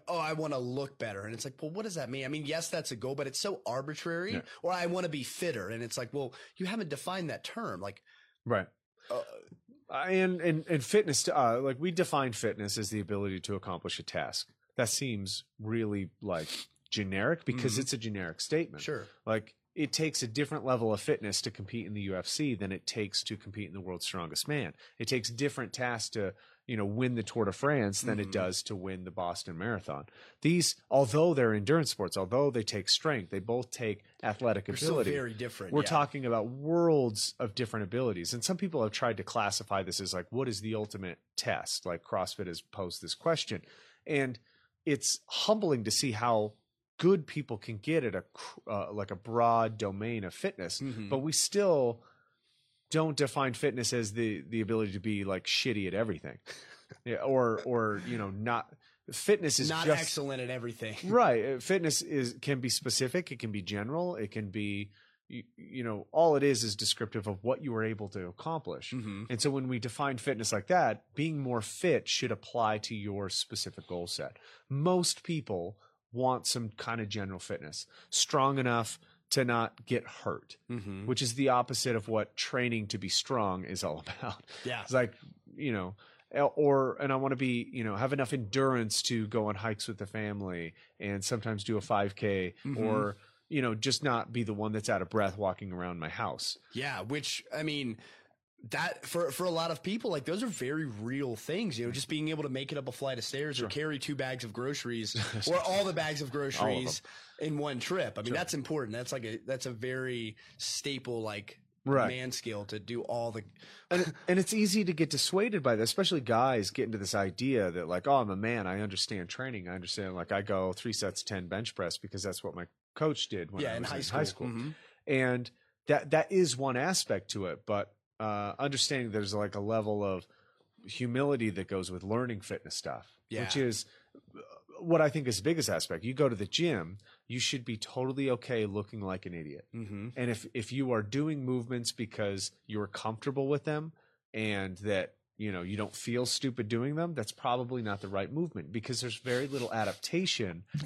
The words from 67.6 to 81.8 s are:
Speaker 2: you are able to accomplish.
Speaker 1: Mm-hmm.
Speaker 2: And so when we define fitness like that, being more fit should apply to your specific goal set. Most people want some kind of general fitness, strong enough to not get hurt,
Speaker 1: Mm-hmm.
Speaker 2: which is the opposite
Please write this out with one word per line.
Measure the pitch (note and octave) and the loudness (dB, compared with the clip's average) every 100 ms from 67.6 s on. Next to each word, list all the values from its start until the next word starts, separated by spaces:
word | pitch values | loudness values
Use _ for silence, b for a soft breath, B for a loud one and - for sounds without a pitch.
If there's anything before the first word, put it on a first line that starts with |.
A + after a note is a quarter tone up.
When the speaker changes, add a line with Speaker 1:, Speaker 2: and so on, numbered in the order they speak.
Speaker 2:
you | C#3+ | 0
are | A2+ | 0
able | A2 G#2+ G2+ | 0 -2 -6
to | G2 F2+ | -6 -8
accomplish. | F2 - D#3+ - C#2+ - | -8 -4 -4 -4 -8 -6
Speaker 1:
Mm-hmm. | C3 G#2+ G2 A2+ | -6 -6 -6 -4
Speaker 2:
And | A#2+ | 0
so | D3 | 0
when | C#3 C3 | 0 0
we | B2 | -2
define | A#2+ - C#3+ B2+ | -4 -2 -2 0
fitness | - A#2+ A2 | 0 0 0
like | G#2+ F#2+ | 0 4
that, | F3+ C#3 G#2+ - | 4 4 2 -4
being | - D#3 D#3 | -2 -2 0
more | C3 A#2+ | 0 0
fit | A2 - F#3 C3 - | -2 0 4 4 4
should | - B2+ | 0 0
apply | G#2+ - A#2+ A2 G#2+ | -2 -4 2 2 2
to | - | -2
your | A2 G2+ G2 G2 | -6 -4 -4 -2
specific | - - G#2+ - E2+ - | -2 -2 -4 -6 -8 -8
goal | F2+ F2 | -6 -4
set. | - C#2+ - B B B | -4 -6 -10 B B B
Most | C3+ D#3+ F3+ F3 - | 0 4 4 4 0
people | - D#3+ - F#2+ E2+ G#2 b b _ | -2 -4 -2 -4 -4 -10 b b _
want | A#2 B2+ B2+ - | 0 2 2 0
some | B2+ A2+ | -2 -4
kind | - - A2+ | -6 -4 -4
of | G#2+ | -4
general | G#2+ G2 F#2 | -4 -6 -6
fitness, | - E2 C#2+ D2+ - B B | -6 -8 -8 -10 -12 B B
strong | - - D3+ C3+ C#3 | 0 2 4 4 4
enough | B2+ A#2 A2+ - b b b | 2 2 0 -6 b b b
to | - | 2
not | B2 A#2 A2+ - | 4 4 2 -2
get | - A#2+ - | -2 -2 -2
hurt, | - - D#2+ - - - | -8 -4 -4 -6 -18 -8
Speaker 1:
Mm-hmm. | A#2+ G2 F#2+ | -8 -6 -6
Speaker 2:
which | G#2 B2+ | -2 0
is | C3 | 0
the | A#2 C3+ | 2 6
opposite | B2 B2 B2+ | 6 4 2